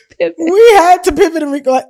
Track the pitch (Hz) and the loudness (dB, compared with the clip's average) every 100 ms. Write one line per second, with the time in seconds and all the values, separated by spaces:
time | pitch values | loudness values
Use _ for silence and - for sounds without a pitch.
0 | _ _ - 330 330 381 466 403 349 359 | _ _ -8 -6 -4 2 4 4 2 0
1 | 370 294 349 330 294 285 277 262 | 0 -2 -2 -2 -8 -6 -4 -4